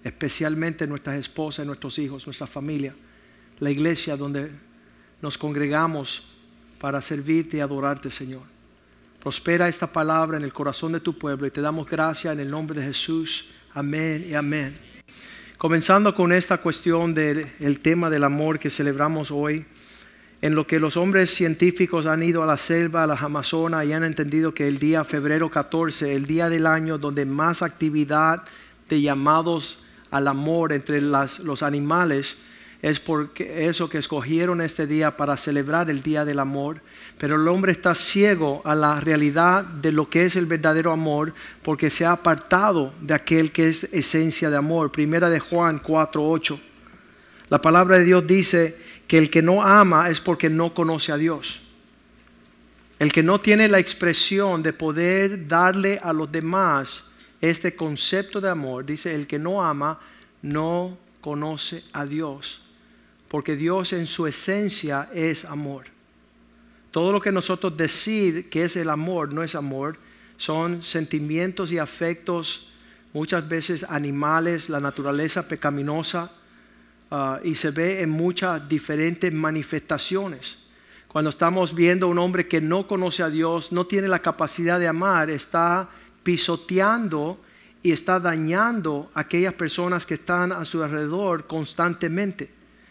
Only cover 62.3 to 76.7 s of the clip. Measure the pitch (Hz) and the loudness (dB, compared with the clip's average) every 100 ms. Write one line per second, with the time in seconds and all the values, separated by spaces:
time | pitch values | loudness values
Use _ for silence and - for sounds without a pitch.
62.3 | 139 - - _ _ _ _ _ _ - | -10 -14 -16 _ _ _ _ _ _ -8
63.3 | 147 160 143 165 190 180 180 160 - 156 | -6 -4 -2 0 0 -2 -4 -6 -4 -4
64.3 | - - 202 202 - 147 139 147 170 165 | -4 -2 -2 -2 -4 -4 -4 -6 -4 -2
65.3 | 165 165 147 143 135 - _ _ _ _ | -2 -8 -10 -8 -10 -16 _ _ _ _
66.3 | _ _ _ _ _ _ 165 185 202 202 | _ _ _ _ _ _ -2 2 2 0
67.3 | 190 175 175 190 156 160 - 214 214 185 | 0 -2 -4 -4 -2 -2 0 0 0 0
68.3 | 160 180 160 170 180 160 151 170 175 143 | 0 -4 -4 -2 -2 -4 -2 -2 -2 -4
69.3 | 151 160 156 143 135 147 160 - - - | -4 -6 -6 -6 -6 -6 -8 -18 -20 -20
70.3 | - - 160 170 175 - 165 151 151 147 | -10 -4 -2 -2 -4 -4 -4 -4 -4 -2
71.3 | 160 185 185 165 170 143 - 170 170 - | -2 -4 -4 -4 -4 -4 -4 -4 -4 -4
72.3 | 170 156 - - - - - _ 151 156 | -4 -4 -10 -14 -20 -20 -20 _ -8 -4
73.3 | 175 156 165 156 165 - 147 143 139 147 | -4 -2 -6 -4 -6 -4 -4 -4 -2 0
74.3 | 160 170 165 160 143 143 - 143 143 156 | 2 0 -2 -4 -4 -4 -4 -4 -2 -2
75.3 | 180 - - 147 143 143 160 151 175 170 | -4 -6 -4 -4 -2 -4 -4 -4 -6 -8
76.3 | - _ _ _ | -16 _ _ _